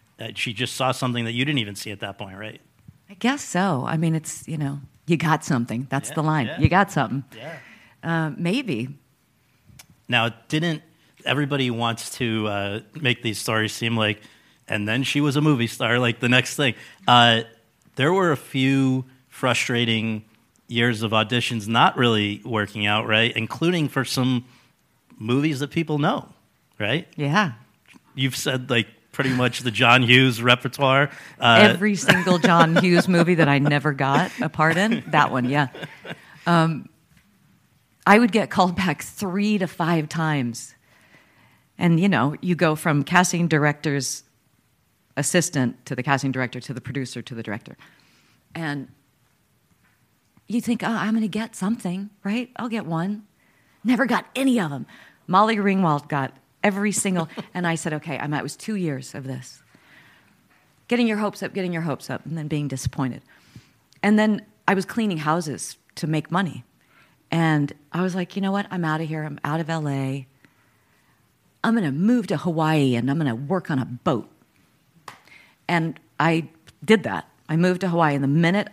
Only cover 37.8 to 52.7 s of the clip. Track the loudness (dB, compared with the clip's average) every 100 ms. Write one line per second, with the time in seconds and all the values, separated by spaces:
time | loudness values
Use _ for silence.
37.8 | _ _ 6 6 6 2 0 2 2 2
38.8 | -2 -4 -8 -10 -6 -2 0 0 -2 -4
39.8 | 0 0 -2 -2 -2 0 -2 -6 -14 -20
40.8 | _ _ _ _ _ _ _ _ _ -2
41.8 | 2 4 4 4 2 0 -2 0 2 0
42.8 | 0 0 2 2 2 2 0 2 2 0
43.8 | -2 -2 -4 -8 -14 _ _ _ _ _
44.8 | _ _ _ -6 0 0 0 0 -2 -4
45.8 | -10 -6 0 0 0 -4 -6 -8 -12 -12
46.8 | -10 -8 -8 -10 -12 -12 -8 -10 -12 -20
47.8 | -20 _ _ _ _ _ _ -10 -8 -8
48.8 | -10 _ _ _ _ _ _ _ _ _
49.8 | _ _ _ _ _ _ -6 -4 -2 -4
50.8 | -2 -2 -2 -2 -2 -4 -8 -6 -4 -4
51.8 | -4 -6 -10 _ -6 -6 -6 -8 -8